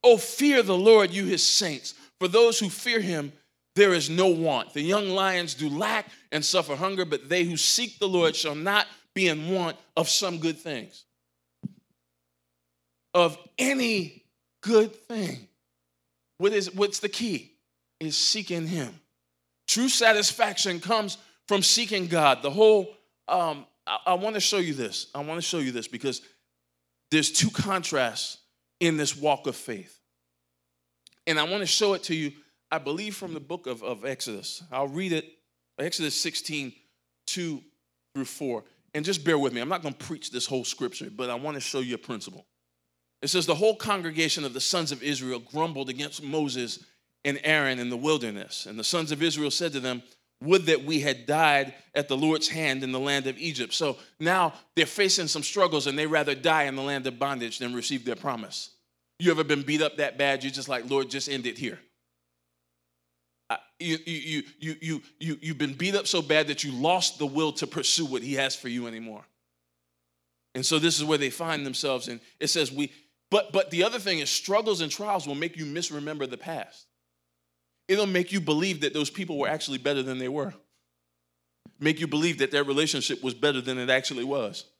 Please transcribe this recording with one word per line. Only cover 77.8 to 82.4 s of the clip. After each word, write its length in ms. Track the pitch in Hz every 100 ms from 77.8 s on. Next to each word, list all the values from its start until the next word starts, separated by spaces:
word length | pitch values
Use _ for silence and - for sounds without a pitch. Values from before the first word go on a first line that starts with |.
| -
It'll 160 | 196 202
make 260 | 180 180
you 80 | 196
believe 400 | 156 151 190 180
that 120 | 143
those 160 | 151 143
people 280 | - 175 147
were 120 | 135
actually 300 | 156 - 135
better 220 | 127 143
than 160 | 131 127
they 100 | 127
were. 240 | 147 190 - _ _ _ _ _ _ _ _ _ _ - _
Make 220 | 147 156
you 80 | 160
believe 300 | 151 165
that 140 | 156